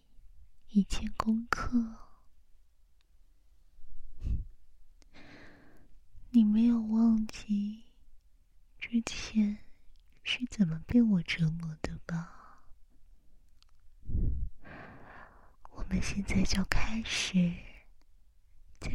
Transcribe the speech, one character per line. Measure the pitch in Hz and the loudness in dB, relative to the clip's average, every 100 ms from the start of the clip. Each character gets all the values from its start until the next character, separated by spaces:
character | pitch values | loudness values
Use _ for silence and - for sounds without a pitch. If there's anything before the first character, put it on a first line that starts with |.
| _ - - - - - - | _ -20 -20 -20 -20 -18 0
一 | 208 | 0
件 | 196 - 220 - | 2 -2 -2 -2
功 | 220 220 240 | 0 -2 -2
课。 | - - 247 226 226 - - - - - - - _ - - _ - - _ _ - - - - - - - - - - - - - - - - - - - - - - - - - - - - | -4 0 0 0 -6 -16 -20 -20 -20 -20 -20 -20 _ -20 -20 _ -20 -20 _ _ -20 -20 -8 -2 -2 -2 -2 0 0 -2 -12 -18 -18 -20 -20 -20 -20 -18 -18 -20 -20 -20 -20 -18 -18 -16 -16 2
你 | 240 | 4
没 | 214 214 233 | 6 6 4
有 | 233 | 4
忘 | 220 220 233 220 214 | 2 4 6 4 0
记 | - - 202 208 220 - - - - - - _ - - - | -6 -4 -2 -2 -8 -16 -20 -20 -20 -20 -20 _ -20 -20 -18
之 | - 233 | -4 -2
前 | - - - 220 208 214 - - - - - - | -2 -6 -2 2 2 0 -10 -18 -20 -20 -20 -12
是 | - - 247 | -6 -4 -4
怎 | - 175 | 0 0
么 | 160 - | 0 2
被 | 240 | 4
我 | 226 190 | 6 4
折 | - - 160 | 0 0 0
磨 | 165 165 156 | 0 -6 -8
的 | - 165 - | -8 -8 -6
吧？ | 165 170 - - - - - - - - - - - - - - - - - - - - - - - - - - - - - - - - - - | -8 -8 -14 -20 -18 -18 -18 -20 -20 -20 -20 -20 -20 -20 -20 -20 -20 -20 -10 -2 2 2 2 -2 -4 -10 -14 -16 -18 -18 -18 -20 -20 -20 -20 -14
我 | - - | -6 -2
们 | 190 | 0
现 | - 202 196 | 0 -2 0
在 | 196 | 2
就 | 180 196 185 | 4 4 4
开 | - - 220 | 4 4 2
始， | 220 - - 185 175 180 - - - - - - - _ - - - - | -2 -4 2 4 2 0 -10 -20 -20 -20 -20 -20 -20 _ -20 -20 -20 -10
再 | - | -4